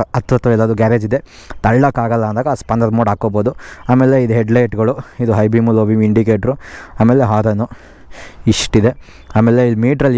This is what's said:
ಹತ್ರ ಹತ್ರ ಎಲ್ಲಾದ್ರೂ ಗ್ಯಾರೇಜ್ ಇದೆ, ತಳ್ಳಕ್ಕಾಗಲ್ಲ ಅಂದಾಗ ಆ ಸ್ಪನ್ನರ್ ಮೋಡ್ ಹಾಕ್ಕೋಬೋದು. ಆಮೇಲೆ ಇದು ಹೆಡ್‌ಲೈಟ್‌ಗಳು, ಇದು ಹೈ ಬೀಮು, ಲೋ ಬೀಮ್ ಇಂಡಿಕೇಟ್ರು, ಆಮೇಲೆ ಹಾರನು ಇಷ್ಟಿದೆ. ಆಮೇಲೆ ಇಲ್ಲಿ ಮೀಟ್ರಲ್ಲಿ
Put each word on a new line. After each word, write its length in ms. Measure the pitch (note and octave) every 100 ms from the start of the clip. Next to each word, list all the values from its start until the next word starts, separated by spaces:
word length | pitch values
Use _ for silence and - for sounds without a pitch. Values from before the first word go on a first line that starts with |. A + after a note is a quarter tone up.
| G#2 B2+
ಹತ್ರ 180 | - B2
ಹತ್ರ 120 | B2 A2
ಎಲ್ಲಾದ್ರೂ 200 | A2+ G#2+
ಗ್ಯಾರೇಜ್ 240 | A2 A#2 G#2
ಇದೆ, 100 | C3+ - - - - G#2
ತಳ್ಳಕ್ಕಾಗಲ್ಲ 600 | A#2+ C#3 B2 A#2 A#2 G#2+
ಅಂದಾಗ 160 | G#2+ D3+
ಆ 40 | B2+
ಸ್ಪನ್ನರ್ 300 | - A#2 A2+ A2+
ಮೋಡ್ 120 | G#2+
ಹಾಕ್ಕೋಬೋದು. 400 | G2+ A2 G#2 G2+ - - - -
ಆಮೇಲೆ 260 | B2+ C3 C3+ A#2+
ಇದು 80 | A2+
ಹೆಡ್‌ಲೈಟ್‌ಗಳು, 540 | G#2+ A#2 A#2 G#2 A2 C#3 - -
ಇದು 80 | A#2 G#2+
ಹೈ 80 | G#2+ A#2
ಬೀಮು, 180 | A#2 A2
ಲೋ 60 | G#2+
ಬೀಮ್ 140 | A2 G#2+
ಇಂಡಿಕೇಟ್ರು, 460 | G#2+ A2 G#2+ A2+ C#3+ - - - -
ಆಮೇಲೆ 240 | A2+ C3 A#2
ಹಾರನು 360 | G#2+ G#2+ G#2 A#2 - - - - - - - -
ಇಷ್ಟಿದೆ. 380 | - - A#2 A2 C3+ - - - A2
ಆಮೇಲೆ 240 | A#2 A#2+ B2
ಇಲ್ಲಿ 120 | A2
ಮೀಟ್ರಲ್ಲಿ 340 | A#2+ C#3 C#3